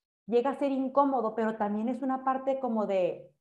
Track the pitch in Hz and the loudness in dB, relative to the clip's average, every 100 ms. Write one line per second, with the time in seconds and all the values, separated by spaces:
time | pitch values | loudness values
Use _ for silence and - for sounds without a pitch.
0 | _ _ - 240 269 - 285 269 262 269 | _ _ 0 2 2 0 0 0 2 2
1 | 277 269 220 226 220 220 208 208 233 254 | 4 2 0 0 -2 0 -2 -2 -2 -2
2 | 262 262 262 262 269 262 240 220 202 190 | -2 -2 -2 -2 -2 -2 -2 0 0 2
3 | 175 - - _ | 0 -2 -12 _